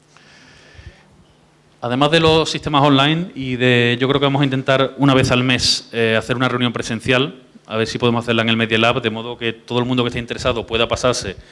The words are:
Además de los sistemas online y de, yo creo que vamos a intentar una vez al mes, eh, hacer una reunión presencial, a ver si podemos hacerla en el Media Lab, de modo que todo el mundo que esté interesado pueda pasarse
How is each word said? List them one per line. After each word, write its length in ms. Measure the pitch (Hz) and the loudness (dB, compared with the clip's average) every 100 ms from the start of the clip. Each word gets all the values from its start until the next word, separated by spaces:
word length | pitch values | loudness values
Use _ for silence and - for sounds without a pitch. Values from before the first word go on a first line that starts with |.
| _ _ - - - - - - - - _ _ _ _ _ _ _ _ | _ _ -20 -20 -20 -20 -20 -20 -20 -20 _ _ _ _ _ _ _ _
Además 320 | 120 127 147 | -4 0 2
de 80 | 165 | 4
los 280 | 160 160 151 | 4 2 0
sistemas 360 | 160 151 147 | -4 -2 2
online 480 | 147 135 143 160 185 | 4 4 2 0 -4
y 220 | 135 131 123 | -8 -6 0
de, 400 | 127 123 120 123 | 2 4 2 0
yo 80 | 131 | 0
creo 140 | 139 | 2
que 60 | 143 | 2
vamos 160 | 139 | 2
a 20 | |
intentar 500 | 143 131 127 131 131 - | 0 0 0 0 0 2
una 160 | 139 | 4
vez 200 | 131 131 | 4 4
al 100 | 123 | 2
mes, 460 | 127 123 - - - | 0 0 0 -2 -4
eh, 220 | 117 113 110 | -2 0 0
hacer 200 | - 123 | -2 -2
una 120 | 127 | -2
reunión 240 | 123 123 | 0 -2
presencial, 640 | 110 - 110 120 127 151 - - - - | -4 -6 -6 0 0 0 -6 -20 -20 -8
a 100 | 110 | -4
ver 120 | 110 | -4
si 100 | 113 | 0
podemos 240 | 120 117 | 0 0
hacerla 200 | 117 113 | 0 0
en 60 | 113 | 0
el 80 | 113 | 0
Media 220 | 110 110 | 0 2
Lab, 240 | 117 123 | 2 0
de 80 | 113 | -2
modo 260 | 110 117 117 | -6 -8 -8
que 160 | 117 | -6
todo 280 | 113 - 123 | -6 -4 -2
el 60 | 123 | 0
mundo 180 | 127 | 0
que 60 | 120 | -2
esté 100 | 120 | -4
interesado 440 | 117 - 131 117 98 | -8 -4 -4 -4 -2
pueda 180 | 113 117 | -2 0
pasarse 480 | 117 127 120 98 90 - | 0 0 -2 -6 -10 -16